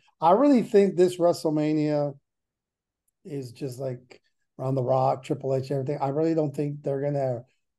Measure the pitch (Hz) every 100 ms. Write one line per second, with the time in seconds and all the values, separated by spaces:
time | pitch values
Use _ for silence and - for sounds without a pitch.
0 | _ _ 160 196 294 254 165 202 196 160
1 | 180 180 170 165 160 151 151 156 151 147
2 | 147 139 _ _ _ _ _ _ _ _
3 | _ _ 202 143 123 113 139 120 135 123
4 | - - _ _ _ - 131 135 123 131
5 | 131 135 - 156 135 135 131 139 131 147
6 | 139 139 165 160 151 151 147 147 147 139
7 | 143 143 135 120 - _ _